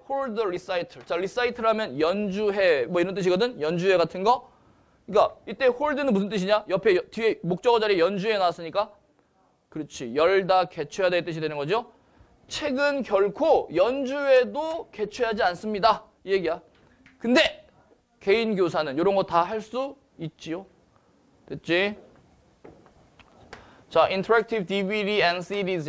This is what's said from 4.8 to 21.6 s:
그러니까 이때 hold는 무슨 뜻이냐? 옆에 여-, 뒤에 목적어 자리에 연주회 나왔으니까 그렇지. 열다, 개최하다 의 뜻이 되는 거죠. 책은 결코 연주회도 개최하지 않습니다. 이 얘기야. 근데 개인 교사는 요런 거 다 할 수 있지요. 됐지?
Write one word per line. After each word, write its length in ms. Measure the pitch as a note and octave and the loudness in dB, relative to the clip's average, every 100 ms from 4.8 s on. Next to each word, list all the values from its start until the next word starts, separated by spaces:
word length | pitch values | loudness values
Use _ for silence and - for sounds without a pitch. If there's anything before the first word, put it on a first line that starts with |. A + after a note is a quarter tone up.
| _ _ - | _ _ -2
그러니까 300 | G3+ - - - | 2 2 0 -14
이때 200 | G#3 B3+ | 0 0
hold는 460 | A#3+ D4 C#4 C#4 | 2 -2 -2 0
무슨 140 | G3 G3 | 0 0
뜻이냐? 340 | G#3 F#3 G#3+ G#3 | -4 0 0 0
옆에 260 | F#3 A3 F3+ | -2 2 2
여-, 60 | - | 0
뒤에 300 | - A3+ - | -2 -2 -2
목적어 360 | E3 F3+ B3 A#3 | -4 -2 2 2
자리에 180 | G#3+ F#3+ | 2 2
연주회 400 | E3+ G3+ G#3+ G#3 | 2 0 -2 0
나왔으니까 540 | F3+ E3 E3 F#3 G#3+ - _ _ _ _ _ _ _ | 0 -2 -8 -4 -6 -8 _ _ _ _ _ _ _
그렇지. 460 | D#3 C#3+ - B2+ | -12 -12 -10 -6
열다, 520 | C3 E3+ G3 F3+ F#3 F3 | 0 4 4 4 2 2
개최하다 500 | - D3 - F#3 F3 | -4 -10 -2 0 0
의 80 | |
뜻이 160 | F3 D#3+ | -2 -6
되는 160 | D#3 D3 | -6 -6
거죠. 340 | C#3+ A3 A#3+ _ _ _ _ _ - | -2 -2 -4 _ _ _ _ _ -14
책은 560 | - D4+ C4 C#4+ C#4 | -8 -4 0 0 0
결코 640 | G#3+ G3+ G3+ - D#4+ G#3 A#2 | 0 2 0 0 2 2 2
연주회도 1160 | D#3 G#3+ C4+ B3+ C#4+ C#4 C4 A3 C4+ D#4+ E4 - | 0 2 0 -4 -2 4 4 4 -2 -6 -6 -10
개최하지 500 | - G#3 - A3+ G#3+ | -8 -8 -4 -4 0
않습니다. 600 | F#3+ E3+ G#3+ G#3 A3 G3+ - _ | -2 -2 -6 2 2 2 -4 _
이 100 | F#3 | -2
얘기야. 300 | G3 E3 E3+ - _ _ _ _ _ | 0 0 -4 -10 _ _ _ _ _
근데 480 | A#3 C4 C#4 - - _ _ _ _ _ | 2 4 2 -2 -20 _ _ _ _ _
개인 340 | G3 A3 A3 | 0 2 2
교사는 420 | G3 F3 E3+ D#3 C3+ | 0 0 0 -4 0
요런 200 | F#3 G3 | 2 2
거 80 | |
다 180 | F#3+ E3 | 2 2
할 180 | F3 A3 | 2 -2
수 360 | - B3 C#4 C#4 _ - | -8 -8 -8 -10 _ -14
있지요. 460 | D#3+ _ E3 E3+ G3 _ _ _ _ _ _ _ - | -14 _ -10 -10 -10 _ _ _ _ _ _ _ -14
됐지? 500 | C#3+ | -14